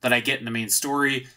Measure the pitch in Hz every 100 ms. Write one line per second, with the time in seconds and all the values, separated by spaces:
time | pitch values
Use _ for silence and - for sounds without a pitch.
0 | 123 120 120 131 117 113 107 - 143 143
1 | 139 131 131